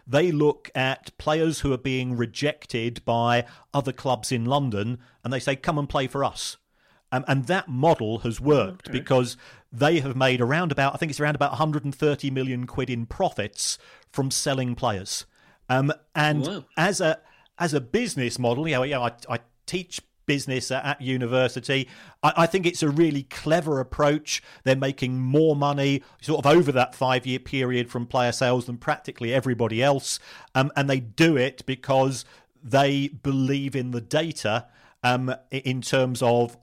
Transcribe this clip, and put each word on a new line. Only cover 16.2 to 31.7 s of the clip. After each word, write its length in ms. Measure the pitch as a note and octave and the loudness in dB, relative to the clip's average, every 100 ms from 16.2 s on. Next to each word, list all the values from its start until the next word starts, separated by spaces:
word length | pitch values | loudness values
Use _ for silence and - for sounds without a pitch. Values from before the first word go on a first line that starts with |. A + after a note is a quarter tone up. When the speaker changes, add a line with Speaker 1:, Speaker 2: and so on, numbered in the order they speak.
| D3+ D3+ D#3 | 0 0 -2
Speaker 2:
Wow. 180 | G3 C3+ - | -6 -10 -2
Speaker 1:
as 260 | E3+ G3 | 0 2
a, 180 | E3+ D#3+ _ _ _ - | 0 0 _ _ _ -6
as 160 | F3 C#3+ | -2 -2
a 60 | |
business 580 | B2 G#3+ A#3+ D3 B2 - | 0 -2 -2 -2 -4 0
model, 280 | B2 A#2+ D#3+ | 0 0 0
you 80 | C3 | 0
know, 80 | |
you 120 | C3 C#3 | 0 0
know, 80 | |
I, 80 | A#2+ - - | -2 -6 -8
I 100 | A#2+ - _ - | -8 -8 _ -8
teach 340 | F#3 F3+ - - _ - | -8 -8 -14 -16 _ -4
business 440 | C#3+ C3 B2+ - | -4 -2 -4 -2
at, 160 | C3 C#3 | -4 -4
at 160 | C#3+ | -6
university. 840 | B2+ C3 A#2+ B2+ B2+ - - C3+ C3 - - - | -2 -2 0 2 0 -2 -2 -2 -2 -10 -20 -2
I, 120 | D3+ E3 | 0 2
I 80 | E3 | 2
think 220 | F#3+ F3 | 2 0
it's 160 | F3 | 0
a 60 | D#3 | 0
really 340 | C#3+ E3 C#3+ | 4 2 2
clever 560 | C3+ - D#3 E3 D#3+ C#3 | -6 -8 0 0 2 -2
approach. 640 | C3 - D3 D3+ - - - - | -4 2 2 2 -2 -8 -8 -6
They're 120 | - C3 | 0 2
making 440 | C3+ C#3 B2+ B2+ | 0 -2 -4 -2
more 360 | B2+ C#3+ D#3+ C#3+ | 2 4 4 4
money 480 | C#3+ C#3+ C#3 C#3 - _ | 2 2 2 0 -2 _
sort 240 | - D#3 C#3 | -4 0 6
of 60 | |
over 200 | E3 D3 | 6 6
that 220 | B2+ B2 | 2 0
five-year 460 | - B2+ B2+ C3 B2+ | 0 0 2 0 -6
period 500 | B2+ C3+ B2+ B2 A#2+ | -4 -2 0 0 -2
from 160 | B2 A#2+ | -4 -2
player 260 | C3 B2 | 0 0
sales 360 | A#2 B2+ B2+ A#2+ | 2 2 2 0
than 100 | A#2+ | -8
practically 560 | - D3 - - A#2 | -4 -4 -6 -8 0
everybody 480 | C3 C3 A#2 A2+ A2 | 0 0 0 0 2
else. 380 | C3+ C#3 - - - - - | 2 2 -2 -8 -10 -20 -4
Um, 180 | C3 C#3 D3 | 0 0 0
and 120 | C#3 | 0
they 120 | C3+ | 0
do 360 | A#2 G2 D#3+ D3 | -2 2 4 4
it 300 | B2+ D3 | 0 -2
because 600 | - | -8